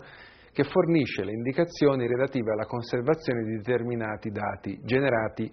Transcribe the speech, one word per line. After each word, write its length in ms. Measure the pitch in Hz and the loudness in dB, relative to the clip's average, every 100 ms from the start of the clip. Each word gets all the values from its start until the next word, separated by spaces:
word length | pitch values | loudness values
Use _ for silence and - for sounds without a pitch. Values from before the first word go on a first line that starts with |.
| - - - - - | -10 -20 -20 -20 -6
che 100 | - | -2
fornisce 640 | 139 185 165 165 120 - | 2 2 4 4 2 -2
le 80 | 98 | -4
indicazioni 760 | 110 123 135 170 - 147 135 120 | -4 -2 0 -2 2 4 4 2
relative 460 | 123 135 131 110 | 0 0 0 0
alla 140 | 107 110 | 0 -2
conservazione 760 | 120 113 123 123 160 - 120 | -6 -4 -2 0 0 0 -2
di 140 | 110 110 | -2 -4
determinati 760 | 101 123 117 120 110 107 113 | 0 0 0 -4 -4 -6 -6
dati 500 | 101 101 98 101 95 | -4 -4 -4 -8 -8
generati 680 | 107 127 139 117 110 - 110 | 0 2 4 2 0 -4 -8